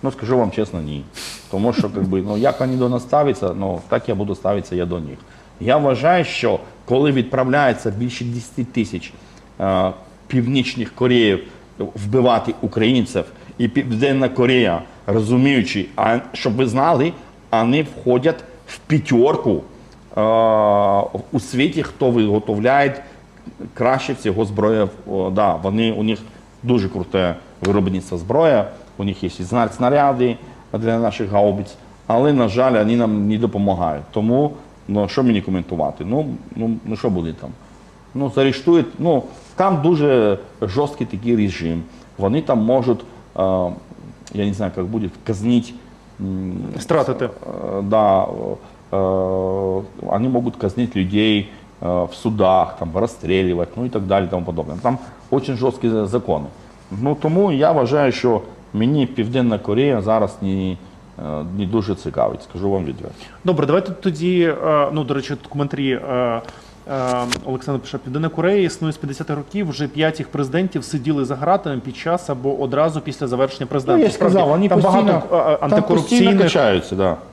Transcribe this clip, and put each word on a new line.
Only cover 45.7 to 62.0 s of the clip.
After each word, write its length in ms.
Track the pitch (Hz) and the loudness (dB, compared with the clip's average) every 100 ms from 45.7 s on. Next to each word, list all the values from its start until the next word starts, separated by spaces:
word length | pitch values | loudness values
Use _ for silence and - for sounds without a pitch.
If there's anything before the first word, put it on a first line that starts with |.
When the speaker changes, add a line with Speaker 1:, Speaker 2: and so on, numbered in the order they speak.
| - - - - - | -14 -20 -20 -20 -10
Speaker 1:
м, 320 | 95 92 95 92 101 107 | -6 -6 -6 -6 -8 -10
Speaker 2:
Стратити. 460 | - 160 131 131 120 | 0 0 2 -2 -4
Speaker 1:
е, 40 | - - - - 98 | -8 -12 -10 -6 -4
да, 420 | 98 110 104 95 85 85 - - - - - | 0 4 4 4 2 -4 -6 -8 -12 -20 -4
е, 40 | 98 95 95 92 95 95 95 95 95 101 - | -2 0 0 0 -2 -2 -2 -2 -4 -6 -12
вони 280 | - 101 127 | -4 -2 0
можуть 260 | 123 123 - | 0 -2 -4
казнити 440 | 98 95 120 98 | -4 -2 -4 -2
людей, 500 | 92 104 110 107 101 - - - | 0 2 2 2 -2 -12 -20 -10
е, 20 | 85 90 | -2 -2
в 60 | 85 | -2
судах, 600 | - 117 107 101 92 - - | -4 -4 2 4 4 2 -4
там, 100 | 82 85 | -6 -2
розстрілювати, 760 | 117 - 82 95 92 87 85 - | -4 -4 -2 0 2 -2 -4 -6
ну, 100 | 123 | -6
і 40 | |
так 120 | 110 | -4
далі, 240 | 95 98 90 | 0 0 0
тому 140 | 90 87 | -4 -4
подобне. 280 | 82 71 87 | -6 -6 -4
Там 160 | 120 127 - - - | -2 -2 -8 -20 -4
дуже 240 | 135 127 123 | -2 -2 -2
жорсткі 340 | 127 120 120 | -2 0 0
за-, 160 | 113 101 | 0 0
закони. 380 | 120 - 78 71 - - - - 98 | -2 -2 -4 -4 -14 -20 -20 -12 -4
Ну, 160 | 131 147 | -2 -2
тому 300 | 156 170 202 | 0 2 2
я 200 | 139 156 | 2 2
вважаю, 400 | 160 120 147 139 | 2 2 2 2
що 300 | - 123 107 - - - | 0 0 0 -2 -18 -8
мені 320 | 104 117 147 123 | -2 0 2 0
Південна 520 | - 110 127 120 104 | -2 -2 0 0 0
Корея 420 | 101 104 143 120 | 0 2 2 2
зараз 340 | 101 110 104 - | 2 2 0 -2
не, 300 | 98 95 95 | -4 -2 -2
е, 40 | 92 - - - - 76 76 80 95 | -6 -12 -20 -20 -14 -8 -8 -6 -4
не 80 | 95 | 0
дуже 300 | 113 98 | 0 -2
цікавить, 480 | 95 | -4